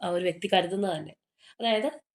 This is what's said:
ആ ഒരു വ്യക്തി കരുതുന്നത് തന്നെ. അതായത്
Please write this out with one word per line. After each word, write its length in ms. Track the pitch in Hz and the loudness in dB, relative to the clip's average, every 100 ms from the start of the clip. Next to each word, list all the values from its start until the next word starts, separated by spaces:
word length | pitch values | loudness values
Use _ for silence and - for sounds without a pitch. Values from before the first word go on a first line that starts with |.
ആ 100 | 175 | -2
ഒരു 140 | 175 | 0
വ്യക്തി 240 | 180 170 196 | 0 -2 2
കരുതുന്നത് 460 | 185 175 196 190 | 2 2 0 -2
തന്നെ. 200 | 160 156 - _ _ - - | -2 -6 -16 _ _ -20 -6
അതായത് 280 | 233 214 269 302 _ | 0 0 0 -4 _